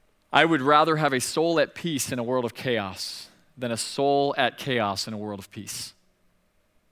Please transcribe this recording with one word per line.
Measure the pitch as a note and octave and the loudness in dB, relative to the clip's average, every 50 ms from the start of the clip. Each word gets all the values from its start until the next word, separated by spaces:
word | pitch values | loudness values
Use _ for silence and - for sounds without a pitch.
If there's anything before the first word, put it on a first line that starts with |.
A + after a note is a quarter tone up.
| _ _ _ _ _ - - | _ _ _ _ _ 2 4
I | C#3 D#3 | 6 6
would | E3 E3 C#3+ C3 | 6 4 2 4
rather | C#3+ D3 D3 D#3+ E3 D#3 | 6 6 6 6 6 4
have | D3+ D#3 C#3+ C3+ | 2 2 2 2
a | B2+ | 0
soul | B2 - - D#3+ D#3+ E3+ E3+ D#3 | -2 -2 -2 0 0 2 2 2
at | C#3 - - | 2 0 -2
peace | - - E3+ D#3 C3 - - | -8 -6 -4 -2 -2 -4 -4
in | C#3 B2 | -4 -4
a | A#2 | -2
world | A#2 B2+ B2+ A#2+ | -2 -2 -2 -2
of | A2+ - | -4 -6
chaos | - - C3 A#2+ A2 G2+ F#2+ F#2 - - - - - - - _ _ _ _ _ | -6 -4 -2 -2 -2 -2 -6 -8 -10 -10 -12 -12 -14 -16 -20 _ _ _ _ _
than | B2+ B2+ A#2+ | -10 -6 -6
a | A#2 | -4
soul | A2+ - - - - C#3 C#3+ C#3 C#3 C#3+ C#3+ C3+ D3 | -4 -6 -6 -2 0 2 2 4 2 2 0 2 2
at | C3 A#2 - | 0 0 0
chaos | - - C#3+ B2+ A#2+ A2 G2+ G2 G2 - | -4 -6 -2 0 0 0 0 -2 -4 -6
in | A#2 A2 | -8 -8
a | G#2 | -8
world | G#2 G#2+ G#2 G2 | -8 -8 -8 -10
of | F#2+ - | -12 -14
peace. | - A2+ F#2+ - - - - - - _ _ _ _ _ _ _ _ _ _ _ _ _ _ _ _ _ _ _ | -14 -14 -12 -12 -10 -12 -12 -14 -16 _ _ _ _ _ _ _ _ _ _ _ _ _ _ _ _ _ _ _